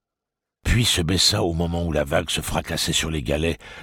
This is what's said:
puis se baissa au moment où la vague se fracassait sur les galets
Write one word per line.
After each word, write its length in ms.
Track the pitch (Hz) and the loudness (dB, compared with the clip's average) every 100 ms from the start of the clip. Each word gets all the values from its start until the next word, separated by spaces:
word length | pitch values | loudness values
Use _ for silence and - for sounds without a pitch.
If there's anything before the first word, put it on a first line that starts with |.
| _ _ _ _ _ _ | _ _ _ _ _ _
puis 220 | - 110 113 | 2 2 4
se 160 | - | 2
baissa 420 | 80 90 - 104 | 2 2 2 2
au 100 | 101 | 0
moment 300 | 82 85 85 | 0 0 0
où 80 | 85 | 0
la 120 | 76 | 0
vague 260 | 71 82 85 | 2 0 0
se 120 | - | -4
fracassait 520 | - - - 82 - | -4 -4 -4 -4 -2
sur 160 | - 80 | -2 -2
les 140 | 80 | -2
galets 360 | 62 73 82 80 - - | -2 0 0 -2 -8 -18